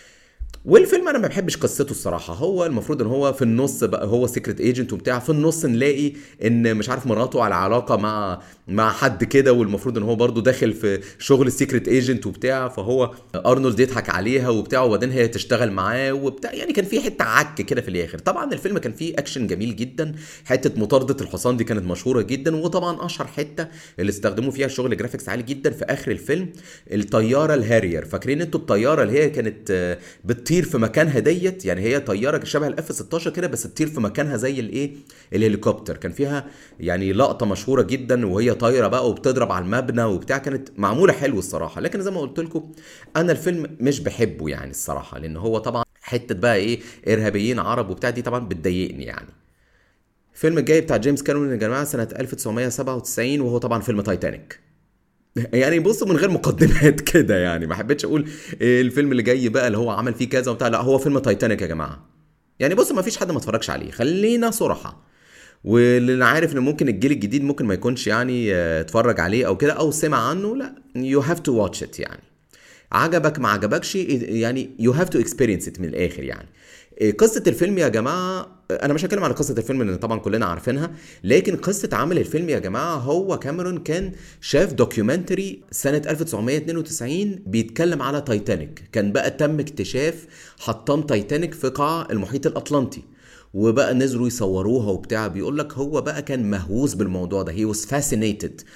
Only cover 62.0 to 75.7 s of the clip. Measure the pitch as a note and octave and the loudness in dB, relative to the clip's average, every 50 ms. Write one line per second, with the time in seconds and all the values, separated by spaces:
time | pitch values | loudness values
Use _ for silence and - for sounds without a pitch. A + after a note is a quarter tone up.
62 | - _ _ _ _ _ _ _ _ _ _ - B2+ C#3+ F3+ A3 C#4+ - D4+ G#3+ | -20 _ _ _ _ _ _ _ _ _ _ -2 0 2 4 4 2 2 2 0
63 | F#3 A#3 G#3 - F#3+ F3 E3 B2+ - - A2 A2+ - - C2+ C2+ - D2+ - - | -2 -2 -4 -4 -4 -4 -2 -4 -2 -2 -2 -2 -2 -4 -6 -6 -8 -8 -4 -2
64 | A#2 D3 F3 F#3+ G3+ A3 A#3+ A#3+ A#3 A#3 A3 - F3 B2+ E2 - - - - - | 0 0 2 2 2 2 2 2 2 0 0 0 0 -2 -2 -4 -6 -12 -16 -18
65 | _ _ _ _ _ _ - - - - _ _ - - G#2+ A#2+ A#2+ A#2+ B2 B2 | _ _ _ _ _ _ -20 -20 -20 -20 _ _ -2 2 4 6 6 6 6 6
66 | B2 B2+ B2+ B2+ B2+ A#2 C#3 D#3+ E3+ D3 C#3 C3+ B2 C#3 D3 - E3 C3 G#2+ F#2 | 4 4 4 4 4 4 6 4 2 2 2 0 0 0 2 2 0 0 2 2
67 | A2+ C#3 D3 - G#2 G2+ A#2+ C#3+ C#3 C#3 C#3 - C#3+ G#2+ F#2+ F#2 G2+ B2 B2+ A#2+ | 2 0 2 0 0 -2 0 0 0 0 -2 0 0 -2 -2 0 0 -2 -2 -2
68 | - G#2 G#2+ A#2 B2 B2+ B2 B2 A#2 G#2 F#2 F2+ E2+ E2 E2 D#2+ D#2+ - - A2+ | -2 -2 0 0 0 0 -2 0 0 0 2 2 0 0 0 -2 -2 0 0 2
69 | A#2 A#2+ G#2 - E2 F2 G#2 B2 A#2+ F2 G2 F#2 D3 D3 D3+ - D#3+ D3+ D3 - | 2 4 2 2 0 0 2 2 2 2 2 2 2 0 2 2 0 0 0 0
70 | - D#3 D3 A#2+ A2+ C3 D#3 F#3 G3+ G#3 A3+ C4+ C4 - - - - _ - B2 | 0 0 0 0 0 0 -2 -2 -4 -4 -4 -4 -6 -8 -12 -18 -20 _ -8 -6
71 | B2+ C3+ C#3 C#3+ B2 D3 F3 E3 - D3+ B2 A2+ G2+ F#2 - - D2 - - - | -2 2 2 2 2 2 -2 -2 0 0 2 2 2 0 -2 -8 -10 -10 -10 -10
72 | - - - - _ _ _ _ _ _ _ _ - - - - _ _ - G2+ | -10 -10 -12 -14 _ _ _ _ _ _ _ _ -20 -20 -20 -20 _ _ 0 2
73 | C#3+ E3 E3+ E3+ D3+ D3+ D#3 C#3+ B2 G#2+ G#2+ G2+ G#2 G#2 C3 F3 - - - C3 | 2 4 2 2 2 2 0 2 2 2 2 2 2 0 0 -2 -2 -2 -4 -2
74 | A#2 - C#3 B2 A2+ - A2 A2+ A2+ A#2 B2+ C3+ - - - - A2+ A#2+ B2 D#3 | 0 0 -2 -2 -2 -2 -2 0 0 0 0 -2 -4 -6 -4 2 2 4 4 4
75 | F3+ D#3+ - C3+ A2+ - - - C3 A2 F#2+ E2 - - | 2 2 2 0 0 0 0 2 2 2 2 0 -4 -8